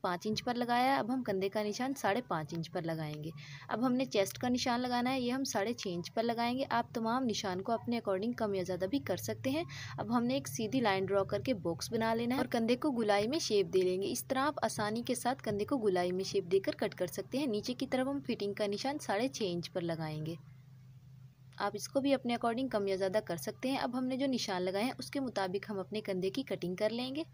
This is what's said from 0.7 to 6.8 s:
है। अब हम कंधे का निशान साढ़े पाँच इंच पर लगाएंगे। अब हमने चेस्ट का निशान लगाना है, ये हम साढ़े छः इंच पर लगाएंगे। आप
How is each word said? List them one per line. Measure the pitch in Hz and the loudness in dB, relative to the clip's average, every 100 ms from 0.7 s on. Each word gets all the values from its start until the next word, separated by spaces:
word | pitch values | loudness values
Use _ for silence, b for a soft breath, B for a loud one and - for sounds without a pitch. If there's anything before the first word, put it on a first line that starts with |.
| 240 254 | 4 6
है। | 269 | 4
अब | 226 | 2
हम | 262 | 0
कंधे | 240 196 190 | 0 0 2
का | 214 | 0
निशान | 214 202 254 269 | -2 0 -2 0
साढ़े | 208 202 247 | 2 2 0
पाँच | 170 151 | -2 -2
इंच | 170 160 | -4 -4
पर | 185 | -4
लगाएंगे। | 165 160 156 151 156 - B B B | -2 -2 -4 -6 -8 -10 B B B
अब | 233 | 0
हमने | 254 247 262 | 2 2 2
चेस्ट | 214 196 - | 2 2 0
का | 247 | 0
निशान | 247 254 240 | 0 2 0
लगाना | 254 240 240 | 0 0 2
है, | 269 | 0
ये | 240 | 0
हम | 254 | 0
साढ़े | 269 220 202 | 0 0 0
छः | 240 202 | -2 -4
इंच | 175 170 | -4 -2
पर | - | -2
लगाएंगे। | 233 233 233 254 269 | 0 0 0 0 0
आप | 233 | 0